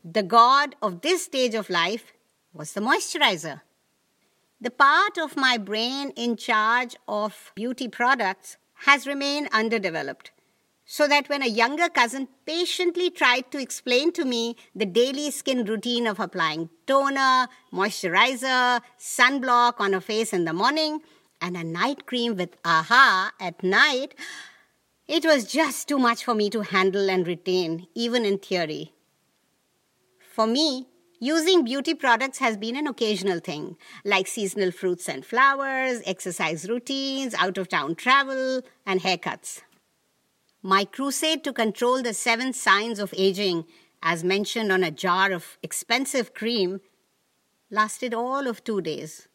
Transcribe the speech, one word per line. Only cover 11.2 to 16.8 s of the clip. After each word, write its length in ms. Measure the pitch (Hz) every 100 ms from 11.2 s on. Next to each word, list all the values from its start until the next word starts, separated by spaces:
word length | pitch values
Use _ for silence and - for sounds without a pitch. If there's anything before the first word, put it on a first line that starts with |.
| 285
when 140 | 285
a 60 | 254
younger 400 | 214 233 302 339
cousin 400 | 302 240 262 262 _ -
patiently 640 | 330 349 - 359 349 359
tried 400 | - 269 247 254
to 100 | 285
explain 520 | 254 - - 247 311
to 120 | 339
me 300 | 269 240 233 233 -
the 140 | 190 208
daily 460 | 185 254 269 294
skin 320 | - - 254
routine 420 | 208 214 240 240 233
of 140 | 202
applying 500 | 175 190 160 156 165 _